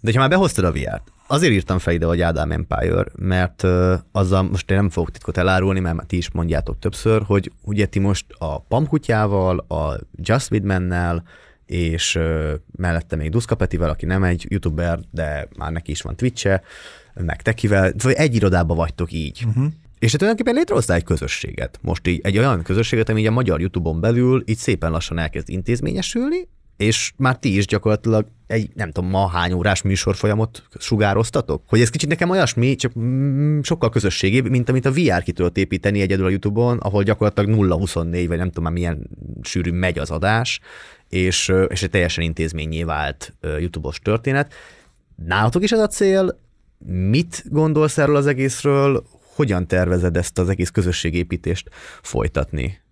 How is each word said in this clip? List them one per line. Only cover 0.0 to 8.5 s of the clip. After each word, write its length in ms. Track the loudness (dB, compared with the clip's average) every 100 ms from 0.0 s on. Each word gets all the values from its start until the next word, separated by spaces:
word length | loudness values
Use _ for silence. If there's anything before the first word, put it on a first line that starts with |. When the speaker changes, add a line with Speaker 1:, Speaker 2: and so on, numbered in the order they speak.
Speaker 1:
De 80 | 2
ha 60 | 2
már 100 | 4
behoztad 360 | 4 2 2
a 80 | 0
V 40 | 0
R-t, 260 | -4 -6 -10 _ _
azért 260 | 0 4
írtam 260 | 2 2 -2
fel 160 | 0
ide, 120 | 0 2
hogy 140 | 2
Ádám 300 | 2 0 -2
Empire, 520 | -2 -4 -2 0 0 -2
mert, 480 | -4 -2 0 0 0
ö, 320 | 0 4 4 2 -2
azzal 300 | -2 2 2
most 280 | 2 -2 0
én 60 | 2
nem 140 | 2
fogok 200 | 0 -4
titkot 260 | -6 -6 0
elárulni, 440 | 2 2 2 0
mert 160 | 0 -4
már 100 | -2
ti 100 | -4
is 140 | -4
mondjátok 480 | -2 0 0 -2 -4
többször, 440 | -6 -2 0 2 2
hogy 260 | 0 0 _
ugye 240 | -6 -2 0
ti 120 | 2
most 260 | 0 0 -4 -10
a 200 | -6